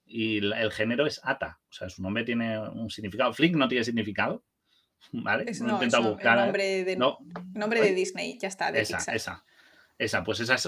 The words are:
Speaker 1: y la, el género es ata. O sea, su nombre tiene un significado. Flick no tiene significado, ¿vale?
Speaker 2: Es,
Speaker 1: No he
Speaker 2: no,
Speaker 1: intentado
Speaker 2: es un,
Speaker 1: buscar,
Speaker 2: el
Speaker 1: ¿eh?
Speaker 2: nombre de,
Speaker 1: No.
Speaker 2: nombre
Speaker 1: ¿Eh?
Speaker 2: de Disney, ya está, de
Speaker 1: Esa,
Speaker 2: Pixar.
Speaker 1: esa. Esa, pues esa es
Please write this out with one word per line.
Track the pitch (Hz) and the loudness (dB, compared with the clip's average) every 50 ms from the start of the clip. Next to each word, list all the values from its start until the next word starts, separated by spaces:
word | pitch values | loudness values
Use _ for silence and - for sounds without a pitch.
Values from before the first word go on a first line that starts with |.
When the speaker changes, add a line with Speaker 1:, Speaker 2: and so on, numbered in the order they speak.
| _ | _
Speaker 1:
y | _ - 117 110 110 110 104 | _ -6 -4 -2 0 0 0
la, | 101 101 110 117 | 0 0 0 0
el | 113 107 - | 0 -2 0
género | - 110 113 120 123 147 | -2 -2 0 2 2 0
es | - - - - | 0 -2 -4 -4
ata. | 127 135 - - - - - _ _ | -4 -4 -2 -4 -8 -8 -14 _ _
O | - | -14
sea, | - 90 92 | -12 -12 -12
su | - - 92 | -10 -8 -6
nombre | 92 104 117 113 | -2 -2 -2 -2
tiene | 117 120 117 117 113 110 110 | -2 -2 -2 -2 -2 -2 -4
un | 107 110 - - 113 107 | -6 -8 -8 -8 -8 -8
significado. | - - 107 98 87 113 123 123 113 | -8 -8 -10 -8 -2 0 0 0 2
Flick | - 151 175 175 | 4 4 4 4
no | 151 131 120 | 4 2 2
tiene | 127 123 110 | 2 0 0
significado, | 117 117 113 104 107 98 - 101 131 180 - - _ _ _ _ _ _ _ _ _ _ _ - - - | 0 0 -2 -2 -2 -2 -2 -2 -2 -2 -6 -10 _ _ _ _ _ _ _ _ _ _ _ -16 -10 -10
¿vale? | 117 - - 104 - - - | -6 -2 0 0 0 0 -4
Speaker 2:
Es, | 208 135 | -6 -4
Speaker 1:
No | 120 | -2
he | 117 | -2
Speaker 2:
no, | 107 | 0
Speaker 1:
intentado | - 127 120 123 120 113 | 2 2 4 4 4 4
Speaker 2:
es | 110 | 2
un, | 107 | 0
Speaker 1:
buscar, | - - 117 117 120 | 2 4 6 6 6
Speaker 2:
el | 117 | 6
Speaker 1:
¿eh? | |
Speaker 2:
nombre | - - 196 196 190 190 190 185 | 4 2 2 0 0 0 0 0
de, | 185 185 | 0 0
Speaker 1:
No. | - 123 143 - - - - 175 180 - 185 185 | 2 2 2 2 0 -8 -14 -14 -14 -12 -10 -8
Speaker 2:
nombre | 214 208 220 233 233 | -4 -2 0 2 4
Speaker 1:
¿Eh? | 214 | 4
Speaker 2:
de | 202 185 | 4 4
Disney, | 185 180 - - 175 170 165 170 - | 2 0 -2 -4 -6 -8 -8 -6 -6
ya | - 190 | -8 -8
está, | - - 160 151 - | -4 -4 -2 0 0
de | 113 | 0
Speaker 1:
Esa, | 110 - 175 - | 0 0 -2 -4
Speaker 2:
Pixar. | - - 120 | -4 -2 -4
Speaker 1:
esa. | 113 - - - - - _ _ _ _ _ _ _ _ _ _ | -4 -4 -6 -8 -10 -14 _ _ _ _ _ _ _ _ _ _
Esa, | _ 113 107 - 101 87 | _ -4 0 0 0 0
pues | 107 104 101 | 0 -2 -2
esa | 117 113 127 | 2 2 2
es | 123 - | 2 2